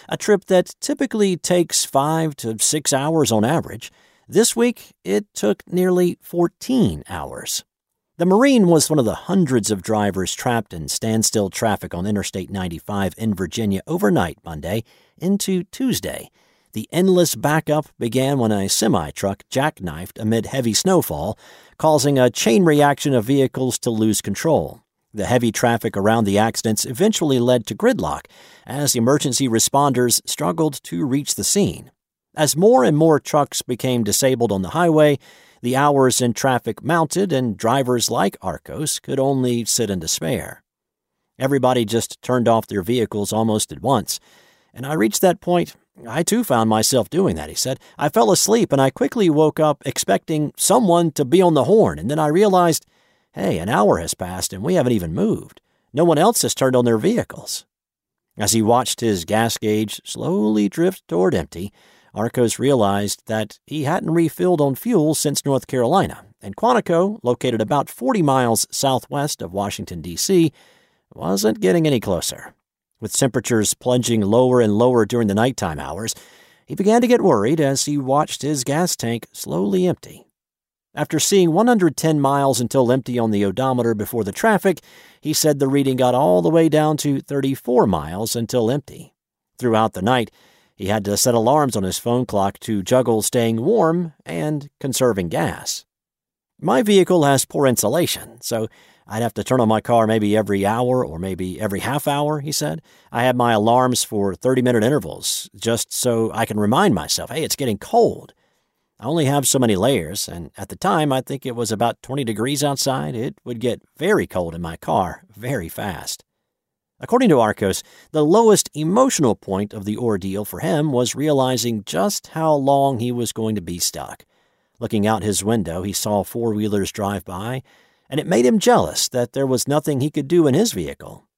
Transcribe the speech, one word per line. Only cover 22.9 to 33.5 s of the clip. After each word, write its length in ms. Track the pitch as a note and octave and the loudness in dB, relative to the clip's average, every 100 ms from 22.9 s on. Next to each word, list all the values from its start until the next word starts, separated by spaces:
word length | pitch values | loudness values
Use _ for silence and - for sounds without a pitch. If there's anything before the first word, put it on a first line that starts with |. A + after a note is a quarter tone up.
| C#3 D3+ C3 | 2 0 0
of 100 | G#2+ | 2
vehicles 540 | C#3 C3 C3 C3 - | 2 0 0 -4 -4
to 100 | - | -2
lose 320 | A2 A2 G#2 | 0 2 0
control. 600 | - G2 D#3+ C3 D2 - _ _ _ | -4 -4 0 0 -2 -10 _ _ _
The 140 | G#2+ F#2 | -8 0
heavy 260 | B2 A#2 | 0 0
traffic 460 | - B2 A2+ A2+ G2+ | 0 0 0 -2 0
around 280 | G2+ A2+ G#2 | 2 2 2
the 120 | G2 | 2
accidents 480 | A2+ - A2+ G#2+ - | 2 0 -2 -2 -4
eventually 540 | B2 G#3 G#3+ D#3+ C3 | 0 0 2 0 2
led 260 | A#2+ B2+ - | 2 2 0
to 80 | G#2+ | -2
gridlock 500 | A3+ A#3 D#2 D2 - _ - - - | 0 0 -4 -6 -12 _ -20 -20 -10
as 260 | C3 C#3+ | -4 -2
emergency 540 | B2 A#2 C#3+ D3 A#2 C3+ | 2 2 2 2 -2 0
responders 760 | A2+ - C#3 C#3+ B2 B2 - - | 0 2 2 2 2 2 0 -4
struggled 560 | - D#3+ E3 D#3 C#3 | -6 -4 -2 -2 -4
to 240 | - E3+ D3+ | -10 -6 -2
reach 260 | C#3 C#3+ | -2 -4
the 120 | - G2 | -4 -2
scene. 440 | G3+ D#3 C#2 - _ _ _ _ - | 0 0 -4 -14 _ _ _ _ -2
As 200 | D3+ D3 | -2 4
more 280 | G3+ B3 | 4 6
and 120 | A#3 D3 | 4 4
more 240 | E3 D3 | 4 4
trucks 440 | - D3+ C#3+ | 2 0 0